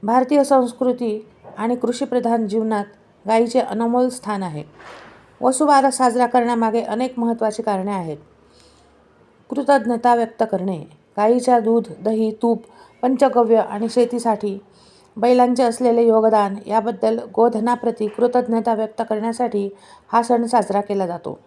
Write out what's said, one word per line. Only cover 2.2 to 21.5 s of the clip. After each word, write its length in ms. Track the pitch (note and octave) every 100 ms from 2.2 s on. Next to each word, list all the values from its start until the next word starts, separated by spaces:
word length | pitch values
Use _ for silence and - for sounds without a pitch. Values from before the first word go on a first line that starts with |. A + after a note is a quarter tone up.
| A#3 A#3 G#3+
जीवनात 360 | G#3+ A3 G#3+ G3+ - _ _ G3+
गायीचे 320 | A3+ A#3 B3
अनमोल 480 | A3 G3+ A#3 A#3+ B3+
स्थान 340 | B3 - G#3
आहे. 220 | F#3+ D3+ - - - - - - _ _
वसुबारस 560 | B3+ C4 D4 C#4+ C4+ C4+
साजरा 300 | C4 A#3 B3
करण्यामागे 560 | B3 A#3+ A#3+ A3+ A3+
अनेक 360 | - G#3+ B3+ B3+
महत्त्वाची 440 | A#3 A#3 A3 G#3+
कारणे 300 | A3+ G3 F#3+
आहेत. 240 | G3+ E3 D3+ - _ _ _ _ _ _ _ _ _ _ _ _
कृतज्ञता 640 | - C#4 C#4 A3+ A#3 A#3+
व्यक्त 280 | A#3+ A3+ A3+ A3+
करणे. 260 | F#3+ F#3 F3 D3 _ _ -
गायीच्या 440 | G#3 B3 B3 B3
दूध, 240 | G#3+ A3+ A#3 -
दही, 300 | F#3+ A3 A3 G#3+
तूप, 220 | A#3 A3+ - - - _
पंचगव्य 540 | B3 B3+ C4+ B3+ A3+ A3+
आणि 300 | G3 G#3 A3+
शेतीसाठी 720 | A#3+ B3 B3 A#3 G#3+ G#3 G3 - _ _ _ _ -
बैलांचे 460 | A#3 B3 B3 A#3+
असलेले 400 | B3 A#3 B3 A#3
योगदान 520 | A#3 A3 A3 G#3+ G3+ G3+ -
याबद्दल 520 | G#3+ A3 G3+ A3 A3+ A#3 -
गोधनाप्रती 680 | A#3 A3+ A3+ A#3+ B3 A3+ G#3+
कृतज्ञता 680 | - A#3+ B3 B3 A3+ A3+
व्यक्त 280 | A3 A3 A3 A3+
करण्यासाठी 580 | A3 A3+ A#3 B3 G#3+ G3+ G3 - - _
हा 100 | A3+
सण 240 | A#3 A#3+ A#3
साजरा 340 | A#3+ G3 G3+
केला 260 | G3+ G3+ F#3
जातो. 320 | E3+ - D3 _